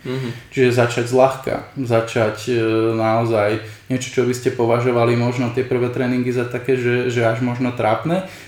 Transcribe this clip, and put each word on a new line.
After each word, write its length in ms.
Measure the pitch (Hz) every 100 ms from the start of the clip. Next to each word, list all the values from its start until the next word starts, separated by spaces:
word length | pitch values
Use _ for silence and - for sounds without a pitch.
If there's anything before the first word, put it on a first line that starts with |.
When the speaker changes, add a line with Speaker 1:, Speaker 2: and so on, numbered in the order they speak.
Speaker 1:
Mhm. 260 | 131 131 123 - -
Speaker 2:
Čiže 180 | 135 123
začať 320 | 120 123 123 117
zľahka, 480 | 127 131 - - - - 139
začať, 580 | 120 113 113 123 107 107 131
e, 100 | 120 110 110 113
naozaj 720 | 113 110 113 117 110 104 110 - - -
niečo, 240 | 127 -
čo 100 | -
by 120 | 123 123
ste 160 | 127
považovali 640 | 120 117 120 123 120 117 120
možno 340 | 120 120 120
tie 140 | 127
prvé 240 | 120 127 120
tréningy 380 | 120 123 127 123
za 140 | 123
také, 320 | 120 123 120 127
že, 320 | 120 123 127
že 160 | 120
až 160 | 113 113
možno 320 | 123 120 123
trápne, 560 | 120 110 113 156 185 185 -